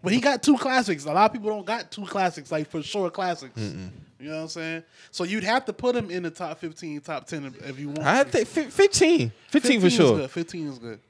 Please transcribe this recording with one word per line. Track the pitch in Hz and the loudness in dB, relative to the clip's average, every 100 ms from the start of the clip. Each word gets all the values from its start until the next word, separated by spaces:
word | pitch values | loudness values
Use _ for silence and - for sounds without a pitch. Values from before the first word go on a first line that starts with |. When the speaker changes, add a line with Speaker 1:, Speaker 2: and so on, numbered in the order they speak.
Speaker 1:
But | 180 | 0
he | 226 | 2
got | 254 269 | 2 2
two | - 277 | 2 2
classics. | 269 254 208 160 | 4 0 0 -4
A | 143 | -2
lot | 160 214 | 4 4
of | |
people | 226 208 | 2 -6
don't | 214 185 | -6 -4
got | 226 - | -6 -6
two | - 196 | -12 -8
classics, | 202 185 160 139 | -2 -2 -2 -6
like, | 156 151 | -6 -4
for | 165 | -8
sure | 147 208 185 | -6 -4 -4
classics. | 165 185 170 131 113 | -2 -4 -4 -8 -8
Speaker 2:
Mm-mm. | 107 85 92 92 - _ | -8 -8 -12 -16 -20 _
Speaker 1:
You | 139 | -12
know | 156 | -10
what | |
I'm | 160 | -10
saying? | 170 160 165 165 _ - | -8 -8 -8 -12 _ -16
So | - | -6
you'd | 180 214 | -4 -2
have | 190 240 | 0 0
to | 262 | 0
put | 202 254 247 | -4 -2 -2
him | 214 | -2
in | 180 | -6
the | 175 | -6
top | 160 170 160 | -8 -10 -8
fifteen, | 170 156 165 147 | -12 -12 -12 -12
top | 143 151 123 | -8 -10 -8
ten | 160 | -10
if, | 139 127 131 | -10 -14 -14
if | 131 | -10
you | 143 | -8
want | 147 143 | -4 2
Speaker 2:
I | 220 | 2
Speaker 1:
to. | 277 | 4
Speaker 2:
think | - 226 | 2 0
fi-, | - 294 | -2 -4
fifteen, | - 392 - 311 330 117 - _ | 4 4 6 6 6 2 -4 _
fifteen | 302 - 247 | 0 4 4
for | 185 | 6
Speaker 1:
Fifteen | |
is | |
Speaker 2:
sure. | 156 151 110 | 6 6 6
Speaker 1:
good. | 131 | 2
Fifteen | - 165 180 151 | -6 -8 -8 -8
is | 131 | -10
good. | 117 110 _ | -14 -14 _